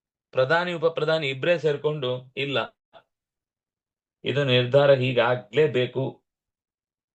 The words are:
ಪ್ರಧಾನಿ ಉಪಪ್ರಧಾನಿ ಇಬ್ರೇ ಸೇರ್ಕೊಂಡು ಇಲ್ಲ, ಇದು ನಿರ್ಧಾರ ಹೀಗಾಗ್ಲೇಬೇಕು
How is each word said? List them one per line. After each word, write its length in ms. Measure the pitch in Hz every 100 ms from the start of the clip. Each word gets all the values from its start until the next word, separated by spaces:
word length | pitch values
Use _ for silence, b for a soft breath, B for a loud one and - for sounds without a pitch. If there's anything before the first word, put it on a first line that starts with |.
| _ _ _
ಪ್ರಧಾನಿ 420 | 127 131 170 180
ಉಪಪ್ರಧಾನಿ 560 | 170 160 165 151 160 143
ಇಬ್ರೇ 300 | 135 151 170
ಸೇರ್ಕೊಂಡು 720 | 156 143 151 151 127 127 - -
ಇಲ್ಲ, 400 | 139 123 110 _ _ - _ _ _ _ _ _ _ _ _ _ _ _
ಇದು 200 | - 123
ನಿರ್ಧಾರ 480 | 143 123 123 139 143
ಹೀಗಾಗ್ಲೇಬೇಕು 1300 | 135 127 120 117 123 - 135 151 127 123 127 131 - _ _ _ _ _ _ _ _ _